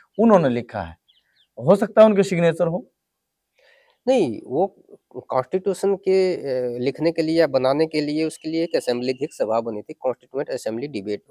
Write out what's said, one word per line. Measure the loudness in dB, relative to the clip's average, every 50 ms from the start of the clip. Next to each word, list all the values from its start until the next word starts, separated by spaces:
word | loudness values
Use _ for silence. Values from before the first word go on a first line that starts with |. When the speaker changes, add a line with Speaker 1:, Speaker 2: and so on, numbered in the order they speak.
| _ _ _ 2
Speaker 1:
उन्होंने | 4 6 6 6 6 4
लिखा | 0 -2 -4 -6 -8 -8
है। | -8 -8 -12 -18 _ _ _ _ _ _ _ _ _ _ _ -2 2
हो | 4 4
सकता | 4 2 2 6 6
है | 6 6
उनके | 6 4 0
सिग्नेचर | 0 0 0 2 2 2 0 -2 -2
हो? | -2 -4 -8 -12 _ _ _ _ _ _ _ _ _ _ _ _ _ _ _ _ _ _ _ _ _ _ -2 0
Speaker 2:
नहीं, | 2 2 2 0 -2 -6 -8
वो | -6 -2 -2 -2 -2 -4 _ _ _ -20 -20 _ _ -16
कॉन्स्टिट्यूशन | -14 -8 -4 -4 -4 -2 -2 -4 -4 -2 -4 -4 -2 -2 -2 -2
के, | -2 0 0 2 2 2 2 0
अ, | -4 -4 -4 -4 -4 -4 -4 -4 -4
लिखने | -2 -4 -2 0 0 0
के | 0 0
लिए | -2 0 2 2
या | 2 2
बनाने | 2 2 2 2 2 2 0
के | 0 0 -2
लिए | -2 -2 -2 -2 -2
उसके | -4 -6 -8 -10 -6
लिए | -4 -4 -2
एक | -2 -2
असेंबली | -2 -2 -2 -4 -2 -2 -4 -4
थी, | -4 -6
एक | -8 -6
सभा | -4 -4 -2 -2 -2
बनी | -2 -4 -6 -10
थी, | -10 -12 -12
कॉन्स्टिट्यूएंट | _ -6 -6 -6 -6 _ _ -8 -8 -8 -6
असेंबली | -8 -8 -6 -6 -6 -6 -8 -8
डिबेट, | -8 -8 -8 -6 -8 -8 _ -10